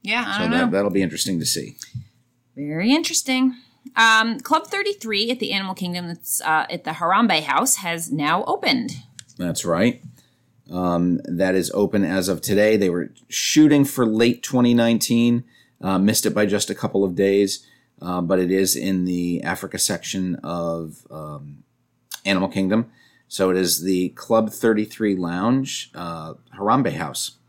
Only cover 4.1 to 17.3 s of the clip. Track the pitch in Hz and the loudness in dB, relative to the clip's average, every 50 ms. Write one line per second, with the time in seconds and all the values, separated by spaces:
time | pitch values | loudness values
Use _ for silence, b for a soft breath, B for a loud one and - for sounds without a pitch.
4.1 | 220 220 220 233 226 - - - 294 320 320 - - 392 403 403 403 403 - 226 | 4 4 2 0 -2 -6 -2 0 0 0 0 -2 -4 -4 -2 -2 -4 -6 -6 -4
5.1 | 214 196 214 233 262 247 220 - - 196 196 190 190 - 190 175 175 180 180 175 | -2 -2 0 -2 -2 -4 -4 -4 -4 -4 -4 -4 -6 -6 -6 -6 -6 -6 -6 -8
6.1 | 170 170 - - - - - - 156 156 - - - 170 - 151 160 151 170 165 | -10 -10 -8 -6 -6 -4 0 0 0 0 0 -2 -6 -8 -6 -8 -6 -2 0 2
7.1 | 185 202 240 214 175 156 156 143 135 147 226 262 - - 190 175 170 165 165 - | 4 4 4 4 2 2 0 0 0 0 2 0 0 -2 -2 -6 -6 -6 -6 -6
8.1 | 131 156 147 147 165 185 - - 381 415 - - 139 254 226 - - - - - | -4 -2 0 0 0 0 0 -2 -4 -2 0 0 0 0 -2 -6 -8 -12 -16 -18
9.1 | _ - - _ - - 90 87 82 - - 85 82 82 104 120 - - - - | _ -20 -20 _ -12 -8 -6 -4 -4 -4 -2 -2 0 2 2 2 0 -2 -12 -20
10.1 | b b b b b b b b b b _ - 87 90 90 87 87 85 87 90 | b b b b b b b b b b _ -10 -6 -2 -2 0 0 2 2 2
11.1 | 87 - - - 87 85 92 92 92 95 87 - - 101 101 92 - 104 98 78 | 0 0 -2 -6 -2 0 2 2 2 2 0 0 0 0 0 2 2 0 0 2
12.1 | 90 95 90 92 92 80 - 117 104 98 104 107 110 104 98 92 87 87 - - | 0 -2 0 -2 -4 -4 -2 0 2 4 4 6 4 4 4 2 0 0 -4 -6
13.1 | - _ _ _ - - - - - 151 156 151 147 143 139 139 - 135 123 110 | -10 _ _ _ -8 -4 -4 2 6 6 8 8 8 6 4 2 2 0 2 2
14.1 | 107 110 117 123 120 - - - - 127 123 120 120 120 117 117 117 110 - - | 4 4 4 4 2 0 -4 -2 2 2 4 4 6 4 4 4 2 2 0 0
15.1 | 120 117 117 120 120 120 123 b b b b b b b - 92 95 95 98 104 | 2 2 4 4 2 0 -2 b b b b b b b -4 -2 0 4 4 4
16.1 | 107 - - 107 - 104 107 98 98 101 - - - - - 104 - 95 101 95 | 2 2 0 0 0 2 2 2 2 0 -2 -4 -6 -6 -6 -4 0 0 0 0
17.1 | 87 85 98 98 | 0 2 2 4